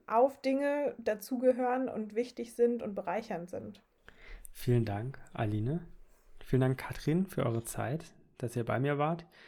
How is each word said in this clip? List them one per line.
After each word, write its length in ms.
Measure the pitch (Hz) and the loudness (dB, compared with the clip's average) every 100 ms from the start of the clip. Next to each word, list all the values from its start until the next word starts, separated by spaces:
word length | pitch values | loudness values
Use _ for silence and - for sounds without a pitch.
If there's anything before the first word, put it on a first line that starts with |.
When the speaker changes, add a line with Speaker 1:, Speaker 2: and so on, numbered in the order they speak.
| - | 0
Speaker 1:
auf 340 | 220 269 269 | 6 6 4
Dinge 560 | 262 269 285 285 294 - | 0 2 2 2 0 0
dazugehören 880 | 226 214 - 247 254 247 247 254 262 | -2 -2 -4 4 4 4 2 0 0
und 260 | - 214 | -4 -4
wichtig 400 | 214 254 - 233 | -4 -4 -6 -10
sind 280 | - 240 240 | 2 4 4
und 120 | 214 | -2
bereichernd 560 | 196 190 196 220 180 175 | -4 -2 -4 -4 -6 -6
sind. 320 | - 208 190 _ _ - - - - - | -8 -10 -14 _ _ -20 -20 -16 -14 -14
Speaker 2:
Vielen 320 | - 123 123 | -4 2 4
Dank, 360 | 113 101 123 - - | 4 -2 -4 -10 -10
Aline. 540 | - 110 107 117 165 - - - - - - | -2 0 0 0 -2 -6 -16 -20 -20 -20 -16
Vielen 160 | - 131 | 0 4
Dank, 180 | 131 131 | 4 2
Katrin, 480 | - 123 - 170 190 | -4 -2 2 2 2
für 200 | - 131 | 0 0
eure 160 | 117 | 0
Zeit, 420 | - - 107 160 - - - - | -2 -4 -4 -4 -8 -18 -20 -8
dass 180 | 120 120 | -4 -2
ihr 80 | |
bei 160 | 113 113 | 0 0
mir 180 | 139 143 | 2 2
wart. 280 | 151 170 - - | 2 0 -6 -20